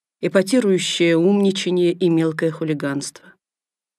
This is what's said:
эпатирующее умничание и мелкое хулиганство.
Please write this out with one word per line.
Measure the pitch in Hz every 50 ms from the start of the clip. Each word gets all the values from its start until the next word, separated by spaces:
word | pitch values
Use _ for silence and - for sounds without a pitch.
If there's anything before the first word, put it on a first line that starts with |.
| _ _ _ _
эпатирующее | - 175 - 196 185 190 - 254 240 202 190 180 190 - - - 175 170 165
умничание | 165 170 190 202 202 202 196 190 196 - 180 175 180 175 170 175
и | 175 190 175
мелкое | 165 165 160 160 156 160 170 160
хулиганство. | 156 156 165 156 156 143 147 139 139 139 - - - - - - - _ _ _ _ _ _ _ _ _ _ _ _